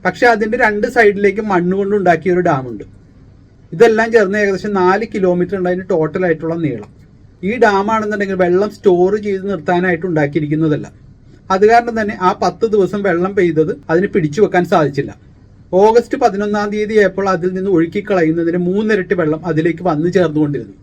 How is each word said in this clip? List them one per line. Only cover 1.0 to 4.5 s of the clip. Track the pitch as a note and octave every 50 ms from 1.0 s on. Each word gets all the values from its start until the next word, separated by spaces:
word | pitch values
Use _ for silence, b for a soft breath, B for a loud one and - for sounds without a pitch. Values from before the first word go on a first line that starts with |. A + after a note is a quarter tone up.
| A3 G#3 G3+ G3+ G3+ G3+ F#3+ G#3+
മണ്ണ് | G#3+ G#3+ G3 F3 F3 F3+ F#3+
കൊണ്ട് | G3 G3+ G3 G#3
ഉണ്ടാക്കിയ | G#3 F#3 F3+ E3+ D#3+ D#3+ F#3
ഒരു | F3 F3+
ഡാമുണ്ട്. | F3 F3 D3+ C3+ B2+ B2 A2+ G2 - - - - - - _ - - - - - - _ _ _ - _
ഇതെല്ലാം | E3 D#3+ A#3 A#3 A3 G#3+ A3+ A#3
ചേർന്ന് | A3+ A3+ G#3 F#3 G3+ G#3+
ഏകദേശം | G#3 G3